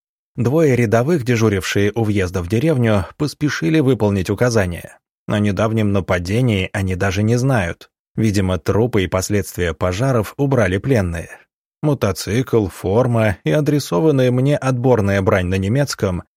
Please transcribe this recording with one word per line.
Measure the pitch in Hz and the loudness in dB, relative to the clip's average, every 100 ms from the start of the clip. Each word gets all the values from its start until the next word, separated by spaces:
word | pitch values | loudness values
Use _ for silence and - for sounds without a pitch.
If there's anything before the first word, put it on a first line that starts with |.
| _ _ _ - | _ _ _ -4
Двое | 120 160 151 120 | 0 2 2 2
рядовых, | 113 113 135 175 | 2 2 2 0
дежурившие | 117 117 110 98 - 104 104 | 0 2 2 0 -2 0 0
у | 117 | 0
въезда | 107 101 90 92 | 0 0 -2 -4
в | 87 | -2
деревню, | 110 160 135 117 104 - - | 0 0 2 2 2 0 -4
поспешили | 147 - 147 - 160 160 | -6 -4 -4 -2 0 2
выполнить | 131 123 104 101 90 | 2 2 2 0 -2
указание. | 98 123 113 92 80 - - _ _ - | 0 0 2 0 -4 -12 -20 _ _ -4
О | 107 | -2
недавнем | 104 98 110 110 104 | 0 0 -2 0 0
нападении | 98 85 90 87 110 127 98 95 | 0 0 -2 -2 0 0 0 -2
они | 104 95 90 | -2 -2 -2
даже | 98 95 | -2 0
не | 107 120 | 0 2
знают. | 131 120 85 - - _ _ - | 0 0 -2 -6 -16 _ _ -2
Видимо, | 110 101 92 90 | 0 0 0 -2
трупы | - 101 120 107 | 0 0 0 0
и | 87 | -2
последствия | 95 92 104 90 - 87 | -2 -2 -2 -4 -4 -4
пожаров | 78 92 90 135 123 98 - | -2 -2 -2 0 0 -2 -4
убрали | 143 127 95 95 | -2 0 0 0
пленные. | 135 120 90 85 80 - _ _ _ _ | 0 0 0 -6 -10 -18 _ _ _ _
Мотоцикл, | 147 135 104 - - 117 127 117 92 | -2 0 -2 -2 -4 -4 0 0 0
форма | - - 110 123 117 107 92 | -4 0 2 2 2 0 0
и | 151 | 0
адресованная | 156 147 147 - 175 160 139 127 | 0 2 0 0 0 2 2 2
мне | 123 135 147 | 2 2 0
отборная | 131 123 127 113 98 98 | 0 0 2 4 2 2
брань | 98 101 90 | 2 2 2
на | 95 | 0
немецком | 95 131 139 - 98 87 - | 0 0 -2 -2 -2 -4 -8